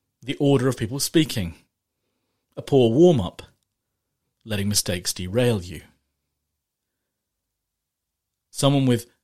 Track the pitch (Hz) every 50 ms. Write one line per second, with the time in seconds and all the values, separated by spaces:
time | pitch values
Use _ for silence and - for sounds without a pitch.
0 | _ _ _ _ - 131 - - 147 143 139 131 123 135 123 - 120 98 127 139
1 | - - - 165 156 - - 117 92 87 82 - _ _ _ _ _ _ _ _
2 | _ _ _ _ _ _ _ _ _ _ _ - - - - 135 123 113 113 135
3 | 170 180 165 123 90 76 - - - - _ _ _ _ _ _ _ _ _ _
4 | _ _ _ _ _ _ _ _ _ 113 107 101 98 104 101 - - - 90 87
5 | 85 - - - 90 90 95 120 127 123 117 101 87 87 90 - - - _ _
6 | _ _ _ _ _ _ _ _ _ _ _ _ _ _ _ _ _ _ _ _
7 | _ _ _ _ _ _ _ _ _ _ _ _ _ _ _ _ _ _ _ _
8 | _ _ _ _ _ _ _ _ _ _ - - - 139 143 139 135 127 120 117
9 | - - _ _